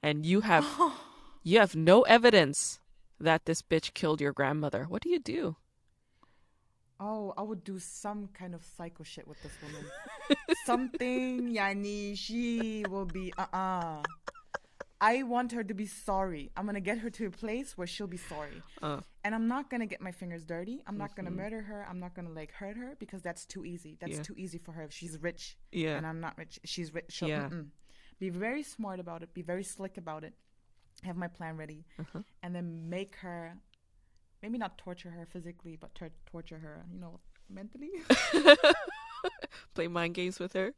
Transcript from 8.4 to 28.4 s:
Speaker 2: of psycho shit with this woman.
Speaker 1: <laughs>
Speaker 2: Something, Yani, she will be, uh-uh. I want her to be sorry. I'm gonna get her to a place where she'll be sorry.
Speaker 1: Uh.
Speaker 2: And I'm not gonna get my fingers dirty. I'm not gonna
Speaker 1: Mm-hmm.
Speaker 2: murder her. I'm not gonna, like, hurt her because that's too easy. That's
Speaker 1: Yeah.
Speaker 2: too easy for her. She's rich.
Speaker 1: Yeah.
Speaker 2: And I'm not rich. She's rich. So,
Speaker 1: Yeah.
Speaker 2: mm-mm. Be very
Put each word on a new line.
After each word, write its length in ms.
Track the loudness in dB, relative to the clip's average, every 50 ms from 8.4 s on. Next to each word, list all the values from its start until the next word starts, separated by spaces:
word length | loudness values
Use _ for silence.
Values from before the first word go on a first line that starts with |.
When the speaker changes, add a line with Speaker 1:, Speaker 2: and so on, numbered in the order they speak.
| -12 -10 -10
Speaker 2:
of 60 | -12 -12
psycho 380 | -16 -14 -12 -12 -12 -12 -14 -16
shit 200 | -16 -14 -16 -14 -16
with 120 | -16 -14
this 120 | -14 -14 -14 -14
woman. 240 | -14 -14 -12 -12 -12 -12 -14 -14 -14 -14 -14 -14 0
Speaker 1:
<laughs> 420 | 0 0 0 2 -2 -2 0 2
Speaker 2:
Something, 880 | 0 0 0 0 -4 -4 -4 -2 0 0 -2 -2 -2 -2 -2 -2 -2 -2
Yani, 640 | 0 0 0 -2 -2 -4 -4 -4 -4 -6 -6 -6 -6
she 680 | -8 -6 -4 -2 -2 0 0 0 0 -2 -2 -4 -6 -6
will 160 | -6 -6 -6
be, 260 | -4 -6 -6 -8 -8 -6 -6
uh-uh. 680 | -6 -4 -2 -2 -2 0 -2 -2 -2 -4 -6 -8 -12 -14 -18 -16 _ -16 -16 -16 -20 -14 -14 -14 _ _ _ _ -18 -18 _ _
I 220 | 4 6 6 4 0
want 280 | 0 0 0 0 0
her 120 | -2 -4 -4
to 100 | -4 -4
be 120 | -4 -4
sorry. 640 | -6 -6 -8 -2 0 0 0 0 0 -2 -6 -8 -10 -8
I'm 100 | -6 -6
gonna 140 | -4 -4 -4
get 200 | -2 -2 -2 -2
her 100 | -4 -8
to 160 | -6 -4 -6 -6
a 40 |
place 460 | -6 -6 -6 -4 -4 -4 -6 -8 -8 -8
where 80 | -8 -6
she'll 200 | -6 -6 -8 -8
be 100 | -8 -10
sorry. 460 | -10 -10 -8 -8 -8 -8 -10 -14 -16 -18 -12 -6
Speaker 1:
Uh. 200 | -4 -4 -4 -4 -8 -12 -20 -6 -4
Speaker 2:
And 100 | -2 0
I'm 120 | 2 0 0
not 220 | 0 0 -2 -4
gonna 160 | -4 -4 -4
get 140 | -4 -6 -8
my 100 | -8 -10
fingers 340 | -10 -8 -8 -8 -8 -10 -8
dirty. 360 | -6 -6 -6 -6 -6 -8 -10 -10 -10
I'm 100 | -8 -6
not 180 | -6 -8 -8
gonna 140 | -8 -8 -6
Speaker 1:
Mm-hmm. 80 | -6 -6
Speaker 2:
murder 220 | -6 -6 -6 -8
her. 240 | -8 -8 -10 -10 -10 -10
I'm 100 | -10 -10
not 160 | -10 -10 -10
gonna, 140 | -10 -12 -10
like, 220 | -10 -10 -12 -12 -12
hurt 240 | -12 -12 -10 -10 -10
her 180 | -12 -12 -12 -14
because 240 | -14 -12 -12 -10
that's 240 | -8 -8 -8 -8 -10
too 200 | -12 -12 -10 -10
easy. 320 | -8 -10 -10 -12 -14 -16 -12
That's 180 | -10 -8 -6 -6
Speaker 1:
Yeah. 60 | -8
Speaker 2:
too 120 | -8 -10 -10
easy 200 | -10 -10 -10 -10
for 140 | -12 -12
her. 160 | -12 -12 -12 -12
She's 300 | -12 -12 -12 -12 -10 -4
rich. 360 | -4 -4 -4 -4 -12 -14 -14 -16 -20 -8
Speaker 1:
Yeah. 260 | -2 0 0 0 0 -2
Speaker 2:
And 100 | -4 -4
I'm 140 | -6 -6
not 160 | -8 -8 -8 -10
rich. 220 | -16 -16 -16 -18 -12
She's 300 | -10 -6 -6 -6 -6 -6
rich. 240 | -8 -10 -8 -8 -4
So, 60 | -2 0
Speaker 1:
Yeah. 220 | 0 0 -2 -4
Speaker 2:
mm-mm. 180 | -6 -8 -10 -12 -16 -20 -20 -20 -20 -20 -20 -20 -12 _
Be 100 | -6 -4
very 340 | -4 -2